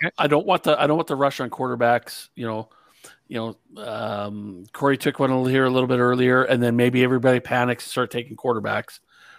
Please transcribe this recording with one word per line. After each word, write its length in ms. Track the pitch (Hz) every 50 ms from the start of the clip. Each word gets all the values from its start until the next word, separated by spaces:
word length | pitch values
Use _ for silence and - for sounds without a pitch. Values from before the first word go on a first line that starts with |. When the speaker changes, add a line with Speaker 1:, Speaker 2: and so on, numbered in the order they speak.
| 156
Speaker 1:
Okay. 80 | 170 -
Speaker 2:
I 100 | - 170
don't 180 | 143 147 147 -
want 180 | - 180 170 -
the, 160 | 151 151 -
I 60 | 147
don't 80 | 147 151
want 120 | 165 165
the 80 | - 151
rush 240 | 135 139 139 - -
on 100 | 131 117
quarterbacks. 800 | - - 131 127 123 117 120 117 120 117 - - - - - - -
You 120 | - 120
know, 220 | 113 110 110 110 _ _ _ _ _ _ _ - - - _ _
you 280 | - - 117 113 113 107 _ _ _ -
know, 80 | 101 107
um, 840 | - 110 110 113 110 104 104 104 104 104 104 104 104 95 90 98 - -
Corey 240 | - 139 139 139
took 220 | 131 - 147 131 -
one 280 | 139 131 131 131 127 127
here 160 | 131 135 131
a 40 | 127
little 180 | 127 127 131
bit 120 | 123 131 123
earlier, 440 | 123 123 123 123 127 127 127 127 131
and 180 | - 131 120 120
then 120 | 120 117
maybe 280 | 120 123 123 123 127 127
everybody 360 | 123 131 127 117 131 127 123
panics 460 | 120 - 127 123 120 123 120 120 -
and 60 | -
start 200 | - 127 123 -
taking 240 | - 120 120 143 -
quarterbacks. 640 | - - 131 120 110 101 104 107 107 - - - - _ _ _ _ - - -